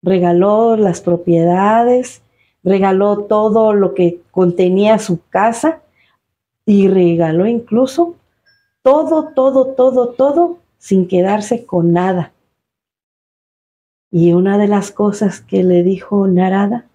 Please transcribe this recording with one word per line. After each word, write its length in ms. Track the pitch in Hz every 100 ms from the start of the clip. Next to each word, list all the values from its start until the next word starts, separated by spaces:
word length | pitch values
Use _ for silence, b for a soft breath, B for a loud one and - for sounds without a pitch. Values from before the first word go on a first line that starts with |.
Regaló 720 | 175 185 175 175 196 208 226 220
las 260 | 202 175
propiedades, 1200 | - 170 175 170 170 180 202 220 240 247 254 - _ _ _ _
regaló 640 | 180 196 190 190 202 202 202
todo 480 | 214 214 220 220
lo 200 | 208 190
que 280 | - 175 175 _
contenía 680 | - 180 175 180 185 208 214
su 220 | 214 170 _
casa 520 | - 214 226 311 320 _ _ _ _ _ _ _ _ -
y 220 | 202 196
regaló 580 | 190 175 170 165 160 202
incluso 680 | 233 233 220 262 262 339 339 _ _ _ _ _ _
todo, 520 | 262 294 302 311 302 -
todo, 320 | 262 269 262
todo, 420 | 269 254 254 240
todo 500 | 240 269 294 349 349 _ _
sin 300 | - 190 180
quedarse 580 | 185 185 208 208 233 233
con 260 | 180 170
nada. 420 | 170 185 180 160 _ _ _ _ _ _ _ _ _ _ _ _ _ _ _ _ _ _
Y 220 | 175 170
una 240 | 170 190 202
de 100 | 202
las 240 | 208 196
cosas 500 | - 208 202 202 -
que 220 | - 196
le 200 | 185 180
dijo 440 | 175 190 - 202 196
Narada 600 | 180 185 190 202 240 -